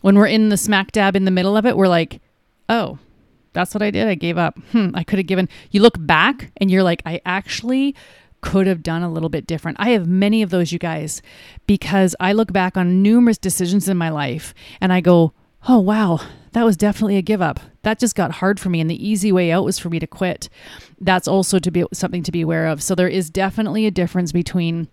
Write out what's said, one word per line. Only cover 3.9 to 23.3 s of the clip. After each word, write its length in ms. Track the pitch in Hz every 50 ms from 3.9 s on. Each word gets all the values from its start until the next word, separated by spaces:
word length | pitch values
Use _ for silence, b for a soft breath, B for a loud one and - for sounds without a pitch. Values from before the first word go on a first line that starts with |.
did. 160 | 202 190 220
I 80 | 220 190
gave 220 | 151 - 170 170
up. 200 | 170 170 160 - - - -
Hmm, 180 | - 233 208 180 -
I 100 | 185 170
could 160 | - - 190
have 80 | 190
given." 220 | 190 190 185 185 B B B B B
You 100 | - 202
look 160 | 208 233 - 180
back 520 | 160 143 165 156 175 240 285 - - - _
and 140 | - 196 196
you're 120 | 185 190 190
like, 180 | 175 170 - -
"I 140 | 160 165 - _
actually 720 | 180 180 196 - - - - - 233 254 262 277 277 269 B B B B B B B B _
could 260 | - - - 190 190
have 140 | 196 185 165
done 220 | 151 170 165 165 175
a 80 | 170
little 180 | 165 160 160 160
bit 160 | - 151 -
different." 320 | - 170 156 - 165 - -
I 100 | 202 233
have 180 | 247 214 175
many 340 | 165 180 185 196 208 220 226
of 100 | 214 180
those, 200 | 185 180 175 147
you 80 | 170 170
guys, 420 | - 170 160 156 156 156 - - B B B B B B B B _
because 480 | - 202 - - - 185 196 190 180 - -
I 100 | 180 190
look 220 | 208 220 226 - 180
back 240 | 196 185 185 -
on 260 | 190 180 175 180 185 196
numerous 340 | 208 226 240 247 233 220
decisions 520 | - - 190 - - 180 170 185 208 - 185
in 80 | 196
my 120 | 180 170 165
life 440 | 156 147 143 131 123 151 - - - B B B B B
and 120 | - 185 185
I 80 | 180
go, 320 | 156 175 175 170 165 160 _ _ _ _ _ _ -
"Oh, 120 | - 254 233
wow, 400 | 190 185 214 220 214 185 170 156 B B B B B B
that 140 | - 226 233
was 100 | 226 196
definitely 380 | 160 208 208 202 - 220 202 202
a 40 | 196
give 200 | 175 180 214 190
up. 180 | 180 156 - - - - _ _ -
That 160 | 214 220 -
just 160 | 247 226 -
got 160 | - 180 151 165
hard 260 | - - 190 208 185
for 100 | - 190
me. 120 | 175 165
And 80 | 160 160
the 180 | 165 - -
easy 240 | 202 214 196 185 214
way 200 | 190 185 175 170
out 120 | 160 185 190
was 160 | - 190 -
for 100 | - 175
me 100 | 165 165
to 80 | 160
quit." 420 | - - - 196 180 - - - - B B B B B B B B B _
That's 280 | 185 185 185 180 -
also 320 | 160 196 196 185 - - 185
to 120 | - 180
be 140 | 156 175 170 - -
something 300 | - - 170 - 180 170
to 80 | -
be 100 | - 175
aware 240 | 160 156 165 160 160
of. 140 | 160 156 143 139
So 120 | - 190
there 120 | 175 180
is 220 | 180 - 190 180
definitely 560 | 156